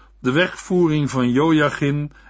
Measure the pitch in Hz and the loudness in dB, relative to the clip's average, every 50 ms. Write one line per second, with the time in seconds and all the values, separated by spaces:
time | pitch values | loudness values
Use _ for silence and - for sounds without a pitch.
0 | _ _ _ _ - 127 127 156 180 185 - - - - 185 180 175 160 151 151 | _ _ _ _ -4 0 0 2 0 0 -2 -8 -6 -2 0 2 2 2 2 0
1 | 147 131 127 131 123 123 120 131 151 165 160 156 147 143 - - 147 143 143 147 | -2 -2 -2 -2 0 0 2 2 2 2 2 2 2 0 0 -2 -2 -2 -2 -2
2 | 147 147 - - - - | -6 -8 -12 -16 -20 -12